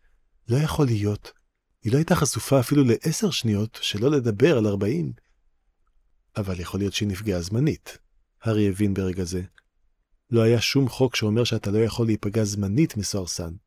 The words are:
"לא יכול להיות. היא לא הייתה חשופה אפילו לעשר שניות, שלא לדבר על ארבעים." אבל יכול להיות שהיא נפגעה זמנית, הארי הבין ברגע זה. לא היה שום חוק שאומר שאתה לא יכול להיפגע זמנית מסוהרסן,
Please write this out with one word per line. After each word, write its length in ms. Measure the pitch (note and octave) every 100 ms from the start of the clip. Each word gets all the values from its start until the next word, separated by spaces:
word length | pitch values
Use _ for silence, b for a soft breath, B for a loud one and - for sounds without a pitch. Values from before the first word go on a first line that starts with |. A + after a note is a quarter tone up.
| _ _ _ _ -
"לא 100 | B2+
יכול 280 | D#3 - C3+
להיות. 460 | G#2+ G#2 G#2 - _ _ _ _ _
היא 80 | A2
לא 60 | C#3
הייתה 180 | E3 F3
חשופה 440 | D3 A2 - C3+
אפילו 240 | A#2+ C#3+
לעשר 480 | B2+ A2 E3 D#3+ G3+
שניות, 480 | - A2+ G2+ A2 -
שלא 300 | - G2+ C3
לדבר 460 | D3 A#2 G#2 D#3 B2+
על 100 | G#2+
ארבעים." 460 | G2+ G2+ E3 D3+ A#2 _ _ _ _ _ _ _ _ _ _ _ -
אבל 220 | F#2+ F2+
יכול 200 | E2+ F#2+
להיות 140 | G2
שהיא 140 | - G#2
נפגעה 340 | F#2 A2 F2+
זמנית, 560 | E2+ A2 D3+ F2 - - _ _ _ _
הארי 280 | A2+ G#2+ G2+
הבין 240 | F#2+ G#2
ברגע 300 | F#2+ F#2 F#2
זה. 180 | F2 F2+ F#2 _ _ _ _ _ _ _ -
לא 120 | A#2
היה 200 | A2+ A#2
שום 280 | - C#3 C3
חוק 260 | - C3 -
שאומר 280 | G#2+ A2
שאתה 280 | A#2 A2 G2+
לא 60 | G#2+
יכול 280 | A2+ - A2+
להיפגע 380 | G#2 G#2 A2
זמנית 540 | G#2 G#2 G2 A2+ D#3+ G#2+
מסוהרסן, 560 | F#2 G2+ F2 - E2+ F2+